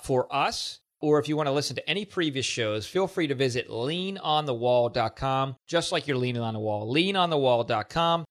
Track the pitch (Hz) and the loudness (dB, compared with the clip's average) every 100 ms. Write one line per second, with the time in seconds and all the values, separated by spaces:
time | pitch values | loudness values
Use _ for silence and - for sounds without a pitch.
0 | - 127 - 139 185 - - - _ _ | 0 0 2 0 0 -2 -8 -10 _ _
1 | 151 147 147 151 143 143 139 120 - 185 | 2 2 2 0 2 0 -2 -4 -2 -4
2 | 214 190 160 135 113 - 107 107 - 185 | -4 -2 -2 -2 -2 -2 -2 -2 -2 -2
3 | 190 190 151 131 135 120 - 110 131 175 | 0 0 -2 0 0 0 -4 -4 -4 -4
4 | 190 196 160 151 147 117 120 123 120 127 | -6 -4 0 0 0 0 4 4 4 0
5 | 113 - 135 135 135 131 - 170 160 170 | -2 -2 -2 0 -2 -6 -2 -2 0 -2
6 | 147 131 123 120 113 107 107 104 107 147 | 0 0 0 -2 -4 -2 -2 -2 0 2
7 | 185 196 175 151 131 120 117 110 - 170 | 2 2 2 4 4 4 2 -2 -2 0
8 | 170 170 156 | 2 0 -2